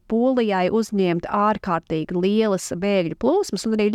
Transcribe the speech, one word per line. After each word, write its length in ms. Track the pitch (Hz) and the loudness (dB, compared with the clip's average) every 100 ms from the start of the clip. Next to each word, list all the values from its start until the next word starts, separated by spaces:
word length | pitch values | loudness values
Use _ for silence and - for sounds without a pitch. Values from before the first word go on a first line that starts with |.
| - | -2
Polijai 640 | 220 254 254 220 190 180 | 0 2 2 0 0 2
uzņemt 560 | 226 220 202 185 170 - | 0 0 0 2 0 -2
ārkārtīgi 880 | 208 208 208 - 165 - 160 156 | 0 0 0 -2 -4 -4 -6 -4
lielas 560 | 180 190 214 220 185 - | 0 2 2 2 0 -4
bēgļu 480 | 180 202 196 165 156 | -4 0 0 0 0
plūsmas 480 | 240 370 392 - 226 | 0 2 0 -4 -2
un 80 | |
arī 160 | 220 208 | 0 2